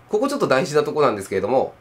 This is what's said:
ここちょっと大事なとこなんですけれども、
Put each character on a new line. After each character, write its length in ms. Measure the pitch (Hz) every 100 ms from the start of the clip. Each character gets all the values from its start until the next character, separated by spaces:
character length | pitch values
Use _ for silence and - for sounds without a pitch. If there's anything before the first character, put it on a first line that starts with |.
| -
こ 120 | 214
こ 80 | 277
ち 60 |
ょ 40 | 285
っ 20 |
と 80 | -
大 180 | 131 131
事 100 | 147
な 80 |
と 100 | 147
こ 80 | 151
な 80 | 135
ん 40 | 104
で 60 |
す 80 | 95
け 60 | 98
れ 60 |
ど 60 | 101
も、 260 | 131 98 -